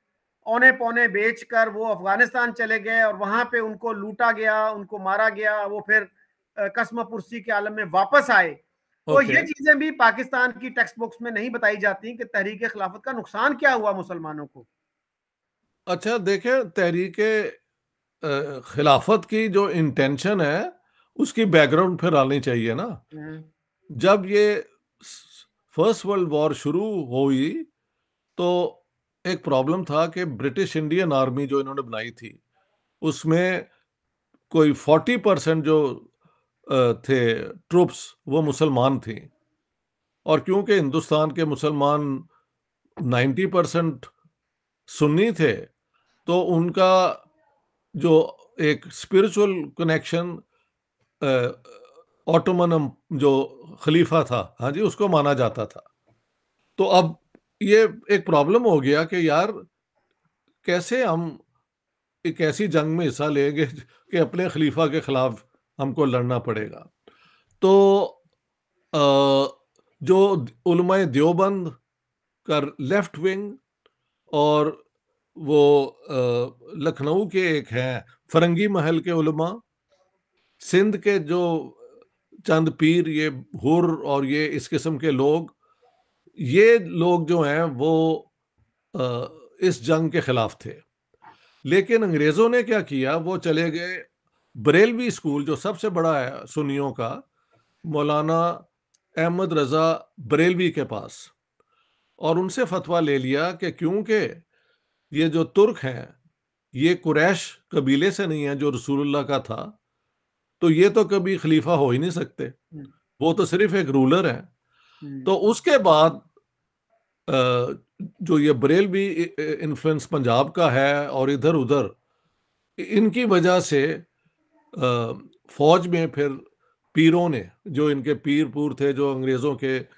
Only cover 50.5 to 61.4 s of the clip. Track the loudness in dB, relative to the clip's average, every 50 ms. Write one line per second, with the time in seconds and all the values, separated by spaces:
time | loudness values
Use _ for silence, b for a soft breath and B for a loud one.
50.5 | _ _ _ _ _ _ _ _ _ _ _ _ _ -6 -2 0 0 0 0 -2
51.5 | -6 -8 _ -20 -20 -20 -20 -20 _ -20 _ _ _ _ -4 0 0 2 2 2
52.5 | 0 2 2 2 2 0 0 -2 -6 _ _ -8 -4 0 2 2 2 2 0 -4
53.5 | -8 -20 -20 -20 -16 -8 -2 2 4 4 4 4 2 0 0 0 -2 -4 -4 -6
54.5 | _ -8 -6 -6 -4 -2 -2 -2 -2 0 0 2 2 2 2 2 2 0 0 -2
55.5 | -2 -6 -10 -10 -12 -20 -20 _ _ _ _ _ _ _ _ _ _ _ _ _
56.5 | _ _ _ _ _ -2 0 4 4 4 4 2 -2 _ _ _ _ _ _ _
57.5 | _ -4 0 4 4 6 4 4 0 -6 -4 -2 -2 -2 0 2 2 2 4 4
58.5 | 2 2 4 4 2 2 2 2 2 2 0 -2 -2 -2 0 2 2 2 0 -2
59.5 | -4 -10 -14 _ _ _ _ _ _ _ _ _ _ _ _ _ _ _ _ _
60.5 | _ _ -4 -2 -2 -2 0 -2 -2 -2 0 0 0 -2 -2 -6 -10 -14